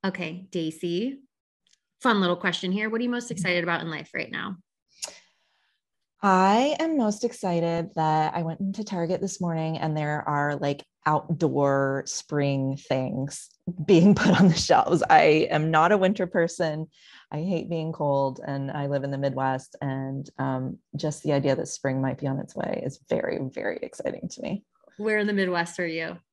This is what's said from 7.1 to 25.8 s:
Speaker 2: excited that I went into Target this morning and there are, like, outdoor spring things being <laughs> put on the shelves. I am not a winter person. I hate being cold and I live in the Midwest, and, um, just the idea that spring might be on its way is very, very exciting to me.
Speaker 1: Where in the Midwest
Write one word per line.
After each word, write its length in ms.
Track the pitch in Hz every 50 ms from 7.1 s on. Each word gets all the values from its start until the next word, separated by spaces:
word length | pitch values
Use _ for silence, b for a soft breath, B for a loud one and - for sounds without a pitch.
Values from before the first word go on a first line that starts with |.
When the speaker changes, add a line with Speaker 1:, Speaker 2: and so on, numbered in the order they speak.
| 208 214 -
Speaker 2:
excited 680 | 233 233 - - 185 175 170 165 170 165 170 165 - -
that 400 | 165 160 156 156 156 156 151 -
I 80 | 175
went 180 | 165 165 160 -
into 240 | 202 196 196 - 214
Target 380 | 214 202 175 170 160 185 175
this 180 | 196 190 - -
morning 380 | 180 170 165 160 160 160 160 -
and 180 | - 160 151
there 260 | 151 151 147 151 151 - -
are, 280 | 147 143 143 147 147
like, 280 | 139 143 143 143 143 - _ _ _ _
outdoor 960 | 156 151 143 - - 170 143 170 147 131 143 143 139 139 139 135 135 135 135 -
spring 720 | - - - - _ 156 147 143 139 139 135 135 135 135
things 720 | 139 - - - 131 131 - - - 135 143 - - - - _ _ _ - 175 180 151
being 280 | - 196 165 170 208 202
<laughs> 20 |
put 220 | - - 220 185 -
on 100 | 190 180
the 60 | 160
shelves. 480 | - - - 160 - - - 180 160 - -
I 400 | - 156 156 156 151 156 156 -
am 200 | - 151 156 160
not 220 | 160 156 160 180
a 40 | 214 196
winter 280 | 190 185 208 - 185
person. 640 | 175 - - 247 247 - - 175 156 151 156 160 156 B B B B B B B B
I 60 | - 151
hate 300 | 160 190 190 160 - -
being 220 | 170 160 156 160
cold 460 | 160 - 151 143 139 139 139 135 131 - -
and 240 | - 139 139 139 139
I 180 | - 147 143 139
live 140 | 143 139
in 80 | 135 139
the 60 | 139
Midwest, 600 | 139 139 139 127 131 135 131 131 131 - - - -
and, 480 | 143 139 135 139 131 135 135 135 - - _ -
um, 380 | 135 135 131 127 131 135 - - _ _ -
just 280 | 143 - 156 147 -
the 100 | - 156
idea 240 | 147 143 139 143 135
that 120 | - - -
spring 340 | - - - 139 131 135
might 160 | 135 135 131 139
be 80 | 143
on 120 | 135 135 135
its 160 | - - -
way 280 | - - - - - -
is 160 | 139 139 - _ _
very, 300 | - - - - - - 135 131 -
very 240 | - - 101 - -
exciting 480 | - - - - - - - - - 180
to 140 | - -
me. 200 | - - - 202 _ _ _ _ _ _ _ -
Speaker 1:
Where 180 | 208 214 214
in 100 | 214 208
the 60 | 208
Midwest 480 | 208 196 190 180 180 170 170 175 - -